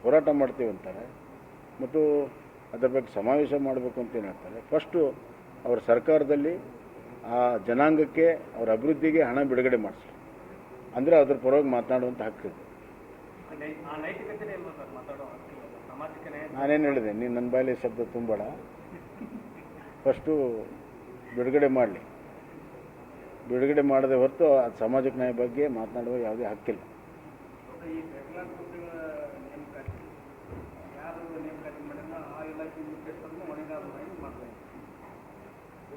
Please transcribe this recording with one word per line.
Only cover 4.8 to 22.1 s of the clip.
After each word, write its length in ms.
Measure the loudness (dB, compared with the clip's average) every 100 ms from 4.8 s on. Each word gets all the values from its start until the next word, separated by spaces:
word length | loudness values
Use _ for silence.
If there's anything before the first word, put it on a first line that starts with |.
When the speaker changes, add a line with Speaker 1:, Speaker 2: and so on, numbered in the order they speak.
| 2 2 2 2 -12 -20 -20 -8 0
Speaker 1:
ಅವ್ರ 140 | 0 4
ಸರ್ಕಾರದಲ್ಲಿ 720 | 4 6 6 6 4 2 -2 -8 -18 -20 -20 -18 -16 -2
ಆ 320 | 4 4 2 2
ಜನಾಂಗಕ್ಕೆ, 640 | 4 6 6 4 6 4 4 -4 -4
ಅವ್ರ 140 | 2
ಅಭಿವೃದ್ಧಿಗೆ 520 | 2 2 2 4 4
ಹಣ 200 | 4 2
ಬಿಡುಗಡೆ 340 | 2 2 4 2
ಮಾಡಿಸ್ಲಿ, 360 | 0 -8 -16 -20 -20 -20 -20 -20 -20 -20 -10 -2
ಅಂದ್ರೆ 240 | 6 8
ಅದ್ರ 140 | 8
ಪರವಾಗಿ 360 | 4 6 6 4
ಮಾತನಾಡುವಂಥ 520 | 2 2 0 0 -4
ಹಕ್ಕಿದೆ. 320 | -8 -8 -12
Speaker 2:
ಆ 1080 | -12 -18 -20 -20 -20 -20 -20 -20 -20 -18 -12
ನೈ-, 340 | -12 -12 -12
ಆ 80 | -10
ನೈತಿಕತೆನೇ 520 | -8 -10 -10 -10 -10
ಇಲ್ವಾ 180 | -10 -12
ಸರ್ 240 | -14 -16 -14
ಮಾತಾಡೋ 280 | -14 -14
ಹಕ್ಕಿಲ್ಲ? 380 | -14 -16 -18 -18 -18 -18 -16
ಸಾಮಾಜಿಕ 380 | -12 -12 -12 -14
ನ್ಯಾಯ 200 | -12 -10
Speaker 1:
ನಾನೇನು 360 | -2 2 4
ಹೇಳಿದೆ? 300 | 4 2 0
ನೀನು 200 | -2 -2
ನನ್ನ 180 | -2 0
ಬಾಯಲ್ಲಿ 240 | 2 2 0
ಶಬ್ದ 240 | -4 -4 -6
ತುಂಬಬೇಡ. 280 | -4 -2 -2 -4 -10 -16 -18 -18 -18 -16 -14 -14 -14 -16 -18 -18 -18 -18 0
ಫಸ್ಟು 300 | 2 2 0 0 0 -4 -8 -14 -18 -20 -18 -18 -10 -4
ಬಿಡುಗಡೆ 320 | 2 4 6
ಮಾಡಲಿ, 320 | 6 2 0 -12